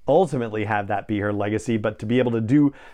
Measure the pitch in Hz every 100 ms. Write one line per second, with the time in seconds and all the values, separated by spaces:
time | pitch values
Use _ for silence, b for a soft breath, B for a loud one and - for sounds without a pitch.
0 | - 156 170 135 113 107 104 104 98 101
1 | - 107 104 104 104 107 - 113 107 -
2 | 110 127 123 117 110 147 143 B B